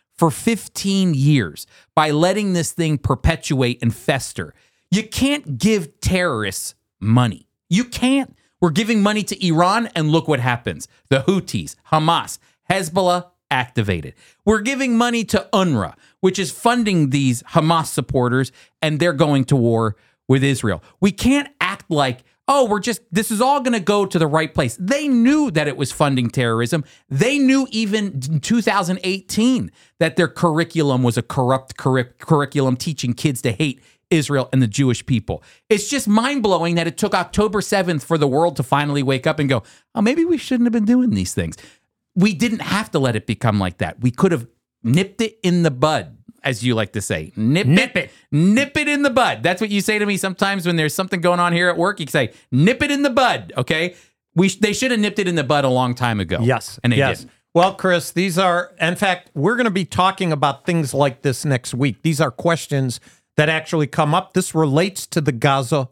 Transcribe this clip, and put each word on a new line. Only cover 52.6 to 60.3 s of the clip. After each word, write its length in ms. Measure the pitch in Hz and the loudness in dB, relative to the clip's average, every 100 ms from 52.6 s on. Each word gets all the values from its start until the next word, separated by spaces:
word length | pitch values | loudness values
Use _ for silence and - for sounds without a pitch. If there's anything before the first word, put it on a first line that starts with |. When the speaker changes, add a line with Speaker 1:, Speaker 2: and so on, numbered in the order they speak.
| 185 254 | 4 2
Speaker 1:
it 80 | 294 | 0
in 120 | 285 | 0
the 60 | 285 | 0
bud," 420 | 240 240 131 90 135 | 2 2 0 -4 -6
okay? 400 | 131 160 180 - _ _ _ 170 | -2 -2 -4 -8 _ _ _ 2
We 140 | 185 | 2
sh-, 80 | 190 | 2
they 160 | 208 | 0
should 180 | 202 262 | 0 0
have 80 | 233 | 0
nipped 200 | 208 208 | 0 0
it 80 | 180 | 0
in 60 | 165 | 0
the 100 | 127 | 0
bud 180 | 147 | 2
a 60 | 135 | 2
long 260 | 127 123 120 | 2 0 -2
time 240 | 120 107 | -2 -2
ago. 200 | 85 87 | -2 0
Speaker 2:
Yes. 400 | 117 120 - - | 0 0 -4 -4
Speaker 1:
And 80 | 120 | 0
they 60 | 139 | 2
Speaker 2:
Yes. 220 | 135 - | 0 -2
Speaker 1:
didn't. 120 | - _ _ | -12 _ _
Speaker 2:
Well, 220 | 170 190 190 | 2 2 2
Chris, 360 | 185 175 - | 0 0 -2
these 260 | 180 190 165 | -4 -2 0
are, 360 | 185 175 180 - | 0 0 -4 -4
in 160 | 165 180 | -4 0
fact, 320 | 196 180 - | -2 -2 -6
we're 220 | 139 175 240 | -2 0 0
gonna 160 | 233 | 0
be 140 | 190 165 | -2 -2
talking 480 | - 185 185 180 | 0 0 0 -2